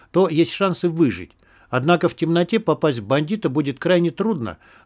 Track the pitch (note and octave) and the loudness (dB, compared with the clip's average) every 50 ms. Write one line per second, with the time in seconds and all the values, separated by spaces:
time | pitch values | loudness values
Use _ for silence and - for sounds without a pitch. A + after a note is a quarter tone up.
0 | - _ - F3 F#3+ E3 D#3+ D#3 E3 - - - G3 F#3+ E3+ - - F3 D#3+ E3 | -20 _ 2 2 2 2 4 2 0 0 0 -2 0 0 0 0 -2 -2 2 2
1 | E3 B2 F#2+ E2+ F2 - _ _ _ _ _ _ _ - - B2+ B2+ D#3+ F3 D#3+ | 2 2 2 -2 -10 -16 _ _ _ _ _ _ _ -4 -4 -2 2 2 2 4
2 | F3+ E3+ - - E3+ D#3+ E3+ E3+ F3+ E3+ A3+ A3 A3 E3 D3+ - - D#3 C3+ A#2+ | 2 0 -2 -2 -4 -2 0 0 0 0 0 -2 0 0 -2 2 2 0 0 0
3 | G#2 G#2 C3+ D3 D3+ D3+ A3 G#3+ - D3+ B2+ D3+ D3+ C#3 C3+ - - E3+ F3+ F3 | -2 -2 -2 -2 0 -2 -4 -4 -4 -2 -2 -2 -2 -2 -4 -4 0 2 2 2
4 | F3 E3 D#3+ - F#3+ A3+ G#3+ D3 A2+ G2 E2 - _ - - - _ | 2 0 -2 -2 -2 -2 -2 -2 -4 -8 -8 -12 _ -20 -20 -20 _